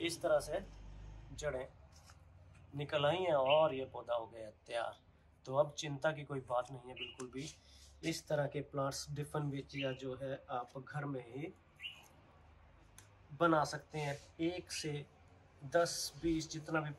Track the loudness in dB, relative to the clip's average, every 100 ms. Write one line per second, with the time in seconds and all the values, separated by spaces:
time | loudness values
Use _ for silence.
0 | -2 2 4 6 4 -2 -4 -12 -14 -14
1 | -14 -14 -12 -6 -4 -2 -6 -14 -20 -20
2 | -20 -20 -20 -20 -20 -20 -10 -6 0 4
3 | 6 6 4 6 8 8 8 4 -4 -6
4 | -2 -2 -2 -8 -12 -14 -4 -2 -2 -6
5 | -16 -20 -20 -14 0 2 2 0 -6 0
6 | 0 0 -4 -6 -2 -2 -2 -8 -12 -12
7 | -12 -10 -10 -8 -10 -12 -20 -20 -20 -6
8 | -4 -4 -2 0 0 -4 -4 -2 -2 -4
9 | -6 -8 -4 -4 -2 -4 -6 -4 -4 -4
10 | -6 -6 -6 -6 -6 -6 -6 -10 -8 -6
11 | -4 -6 -8 -8 -10 -12 -20 -14 -12 -12
12 | -20 -20 -20 -20 -20 -20 -20 -20 -20 -20
13 | -20 -20 -12 4 6 6 4 -2 -6 -4
14 | -2 -4 -10 -4 -2 -2 -6 -6 -4 -4
15 | -8 -18 -20 -20 -20 -18 2 4 4 2
16 | -6 -2 0 0 -2 -8 -2 0 0